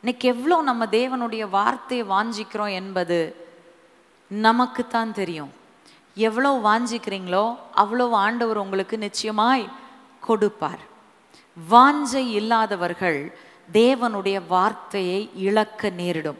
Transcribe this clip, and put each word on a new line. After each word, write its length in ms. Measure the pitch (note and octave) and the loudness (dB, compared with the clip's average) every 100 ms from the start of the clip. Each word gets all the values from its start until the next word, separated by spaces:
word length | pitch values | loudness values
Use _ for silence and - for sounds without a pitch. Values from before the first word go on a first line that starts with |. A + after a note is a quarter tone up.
இன்னைக்கு 260 | A3+ B3 B3+ | -6 -2 0
எவ்வளோ 340 | B3 C4+ E4+ | 0 2 2
நம்ம 240 | D4 A#3 A3+ | 2 -2 0
தேவனுடைய 600 | A3 B3+ B3+ A#3 A3 G#3 | 0 0 -4 -6 -6 -2
வார்த்தையை 580 | G3 G#3+ B3+ - B3 G#3 | 0 0 -2 -4 -6 -2
வாஞ்சிக்கிறோம் 680 | G3 A3+ G#3+ G#3+ G#3+ G#3 | -2 -2 -6 -8 -6 -4
என்பது 720 | F#3 F#3+ F#3 F3 F3 D#3+ - - - - _ _ _ _ _ _ | -6 -6 -4 0 0 -2 -6 -20 -20 -20 _ _ _ _ _ _
நமக்குத்தான் 840 | G3+ A3 A#3 B3 - A#3+ A#3 A3+ | 2 2 4 0 -2 -4 -2 -4
தெரியும். 400 | G#3 F#3 E3 C#3+ - _ _ - - _ | -4 -6 -6 -12 -16 _ _ -20 -20 _
எவ்வளோ 460 | G3 A3 A3 C#4 C4+ | -2 -2 2 0 2
வாஞ்சிக்கிறீங்களோ, 920 | G#3+ A3 A#3+ A#3 A3 G3 F#3 F3+ A3 A#3+ - - | 2 2 0 -6 -8 -8 -2 0 0 -4 -6 0
அவ்வளோ 340 | G#3 A#3+ B3 | 2 2 2
ஆண்டவர் 460 | A3 G3+ A#3+ A3+ G#3+ | 2 2 0 -2 -2
உங்களுக்கு 420 | G3 F#3+ F#3+ A3 | -2 -4 -2 -6
நிச்சயமாய் 680 | G#3 - G#3+ G#3+ A3+ C4+ G3+ - - - - _ | -6 -6 -4 0 2 2 -2 -14 -20 -20 -20 _
கொடுப்பார். 580 | - A3+ G3+ - D#3 - - - _ _ _ - _ - E3 | -2 2 2 0 -8 -8 -18 -20 _ _ _ -20 _ -18 6
வாஞ்சை 600 | A#3 C4+ D4 C#4+ C4+ B3+ | 8 8 4 -2 -2 -2
இல்லாதவர்கள் 1080 | G#3 A3 A3+ A3 G3 F3 F3 F#3 D3 D3+ - - - - | -2 0 0 0 -2 -4 -2 -2 -2 -6 -14 -20 -20 0
தேவனுடைய 680 | G3 A#3+ C4 A#3 G#3 G3 G3 E3+ | 4 4 4 -2 -2 -4 -4 0
வார்த்தையை 840 | F#3 G3 G#3+ - G3+ F#3 F#3+ G#3+ | 2 2 -2 -8 -4 -2 -4 -6
இழக்க 540 | - F#3+ G#3+ G#3+ - G#3+ | -4 0 2 0 -4 -6
நேரிடும். 500 | F3+ F3 E3 D3+ C#3 | -4 -4 -4 -6 -10